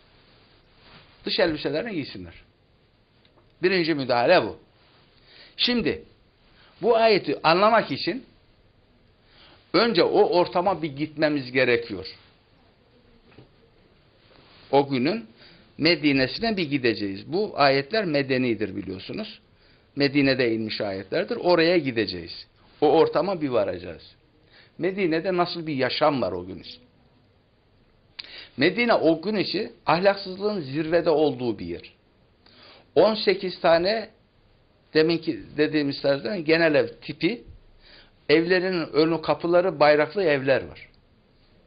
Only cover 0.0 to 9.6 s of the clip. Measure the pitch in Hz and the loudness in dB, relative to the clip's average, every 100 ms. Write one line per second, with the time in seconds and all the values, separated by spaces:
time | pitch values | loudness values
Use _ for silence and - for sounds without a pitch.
0 | _ _ _ _ _ _ _ _ - - | _ _ _ _ _ _ _ _ -20 -20
1 | - _ 202 196 180 151 151 147 233 180 | -20 _ -6 -2 0 -2 -4 -6 -6 -8
2 | 123 101 85 - _ _ _ _ _ _ | -10 -12 -16 -20 _ _ _ _ _ _
3 | _ _ _ _ _ - 175 190 156 147 | _ _ _ _ _ -4 0 0 0 -2
4 | 127 120 127 175 110 80 _ _ _ _ | 0 2 4 4 2 -6 _ _ _ _
5 | _ _ _ - - - - 240 151 95 | _ _ _ -20 -14 -4 -2 0 -2 -4
6 | - _ _ _ _ _ _ - 202 226 | -10 _ _ _ _ _ _ -4 2 4
7 | 226 196 147 135 151 175 214 220 143 131 | 4 4 0 0 2 4 4 2 0 -4
8 | - 240 - _ _ _ _ _ _ _ | -6 -8 -10 _ _ _ _ _ _ _
9 | _ _ _ _ - - | _ _ _ _ -20 -20